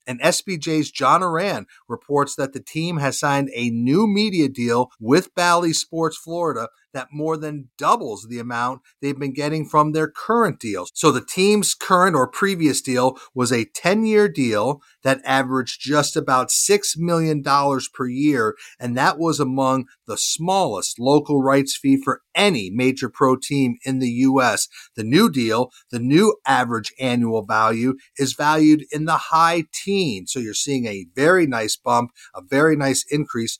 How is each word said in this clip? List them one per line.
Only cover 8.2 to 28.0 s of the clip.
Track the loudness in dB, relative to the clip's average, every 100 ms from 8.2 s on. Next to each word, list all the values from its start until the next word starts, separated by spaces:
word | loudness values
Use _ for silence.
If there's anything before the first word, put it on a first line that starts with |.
| -10
the | -10
amount | -8 -4 -4 -6 _ -10
they've | -6 -6
been | -6
getting | -4 -4 -4
from | 0 2 2
their | 2 -4
current | -4 -2 0 0 -2
deals. | -8 -8 -10
So | 0 2
the | 2
team's | -2 0 2 4 0
current | -4 0 4 4
or | 4 0
previous | 0 -2 2 0 0
deal | -2 0 0 -2 -8
was | -4 0
a | 0
ten-year | -2 -4 0 0 2 4 2
deal | 0 0 0 -2 -4 _ _
that | -2 -2
averaged | 0 0 0 -2 -4 -8
just | -2 0 0 -2
about | 0 0 0
six | 0 2 0 0 -4
million | -2 0 0 -2
dollars | 2 2 2 -2 -4
per | -8 -6
year, | 0 0 2 0 -4 -14 -10
and | -6 0
that | 0 0
was | -2 -2
among | -2 0 0 0 -4 _ -12
the | -6
smallest | -6 -4 0 0 0 -2 -6 -4
local | 2 2 4 0
rights | 2 2 0 -2
fee | 2 2
for | 0 -6 _ 0
any | 0 0 -4
major | 0 0 0 -4
pro | 0 2 2
team | 0 0 0 -2
in | -4 -2
the | -2
U | 2 2 4
S. | 2 0 -4 -10 -16 -8
The |
new | 2 4 4
deal, | 2 0 0 -2 _ _
the | -4
new | 2 4 4 2 0
average | 0 0 -4 -6 -6
annual | -2 0 0 -2
value, | -2 0 2 0 -2 -4